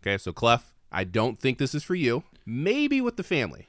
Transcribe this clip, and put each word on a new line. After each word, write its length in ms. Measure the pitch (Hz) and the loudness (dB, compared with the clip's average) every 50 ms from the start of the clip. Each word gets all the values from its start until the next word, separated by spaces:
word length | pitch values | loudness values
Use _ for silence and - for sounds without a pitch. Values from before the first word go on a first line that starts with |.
| - | -4
Okay, 160 | 98 98 95 | -2 -2 -2
so 140 | - 92 85 | -4 -6 -4
Clef, 420 | - - 117 117 113 - - _ _ _ - - | 2 4 4 4 4 2 -4 _ _ _ -6 -4
I 120 | 90 95 | -4 -2
don't 340 | 92 90 110 110 127 113 - | 0 0 0 0 0 0 0
think 180 | - 131 127 | -2 -2 0
this 180 | - 143 127 - | 0 -2 -2 -2
is 80 | 147 - | -4 -4
for 120 | - 180 | -4 -2
you. 300 | 180 151 120 117 147 - - - - - - | 0 2 2 2 0 -2 -8 -16 -18 -12 -8
Maybe 520 | 113 127 151 190 240 285 294 285 285 269 | -6 -2 0 0 2 2 2 2 2 0
with 160 | 254 240 233 | 0 -2 -2
the 80 | - 180 | -4 -4
family, 420 | - 185 147 120 85 65 - - | -2 0 0 0 -2 -4 -10 -18